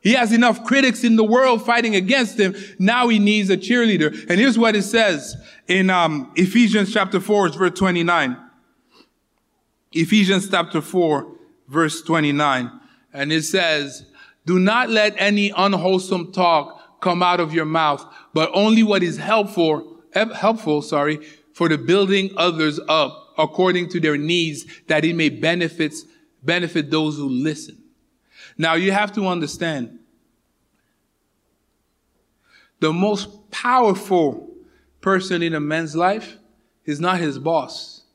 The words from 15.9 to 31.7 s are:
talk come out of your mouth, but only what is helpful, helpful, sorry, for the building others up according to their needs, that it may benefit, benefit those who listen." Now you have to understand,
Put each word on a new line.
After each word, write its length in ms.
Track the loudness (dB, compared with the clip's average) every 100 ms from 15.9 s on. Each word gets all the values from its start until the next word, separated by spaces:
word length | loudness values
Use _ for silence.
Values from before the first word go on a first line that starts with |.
| -2 -2 -6 -4
talk 680 | 0 2 2 0 -14 -20 _
come 240 | -2 0
out 160 | 2 2
of 140 | 0
your 100 | -2
mouth, 420 | -2 0 0 -2 -8 -20 -6
but 180 | -2 0
only 300 | 2 4 4
what 200 | 4 2
is 120 | 0 -4
helpful, 840 | 0 0 0 0 0 0 -4 -20 _
helpful, 680 | -2 -2 0 -2 -2 -2 -2
sorry, 380 | 0 -2 -2 -4 -10 -20 _
for 160 | -4 0
the 80 | 0
building 540 | 2 2 4 0 -2 -2
others 440 | -2 0 -2 -2 -2
up 460 | 0 0 -6 -16 -4
according 500 | -4 0 0 0 -2
to 120 | -2
their 180 | 0 0
needs, 480 | 0 0 -2 -6 -16 -20 -2
that 180 | 0 0
it 100 | 0
may 140 | -2
benefit, 640 | 0 -2 0 -2 -2 -6 -6 -20 _ _ _
benefit 500 | -4 -4 -2 -4 -2
those 240 | -2 -2 -6
who 140 | -6
listen." 480 | -4 -4 -8 -14 -20 _ _ _ _ _ _ -20 -4
Now 160 | -2
you 180 | 0 0
have 220 | 0 -2
to 140 | -4 -4
understand, 720 | -4 -6 -6 -6 -6 -10 -14 _ _ _ _ _ _ _ _ _ _ _ _ _ _ _ _ _